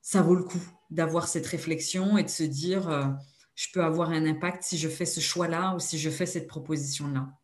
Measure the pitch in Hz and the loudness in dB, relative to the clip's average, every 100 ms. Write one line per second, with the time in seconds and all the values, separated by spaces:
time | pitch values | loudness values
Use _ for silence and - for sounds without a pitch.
0 | - 196 165 180 - 175 - - _ 160 | 2 4 6 6 4 -6 -8 -18 _ -2
1 | 165 165 165 170 160 170 - 160 - 185 | 2 0 0 -4 -4 -6 -2 -4 -2 0
2 | 190 208 165 - 156 135 170 190 175 147 | 4 4 2 0 -2 0 0 0 0 0
3 | 139 139 - _ _ - - 185 165 160 | 0 -2 -8 _ _ -10 -4 0 2 2
4 | 165 160 156 156 175 180 - 165 156 160 | 2 2 2 2 -2 -4 -4 -2 -2 -2
5 | 165 - - 175 170 165 185 180 - 160 | -2 0 -2 0 0 2 0 0 -2 -2
6 | 156 147 180 175 - 156 139 151 139 - | -2 0 -2 -4 -6 -10 -4 -4 -2 -4
7 | 143 135 135 - | -2 -2 -4 -10